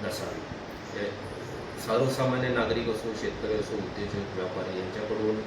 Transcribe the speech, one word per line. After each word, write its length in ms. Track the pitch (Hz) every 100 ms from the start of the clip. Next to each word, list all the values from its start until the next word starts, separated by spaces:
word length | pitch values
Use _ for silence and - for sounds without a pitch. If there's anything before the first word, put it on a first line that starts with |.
| 190
नसावे. 340 | - - - - - - - - 104
हे 80 | 101 - - - - - - - -
सर्वसामान्य 640 | 117 131 127 131 123 127
नागरिक 400 | 117 110 117 113
असो, 240 | 110 117 107
शेतकरी 340 | 135 - 110
असो, 220 | 107 98 107
उद्योजक, 600 | 92 87 101 101 98 92
व्यापारी 420 | 92 98 92 92
यांच्याकडून 640 | 92 101 90 107 107 107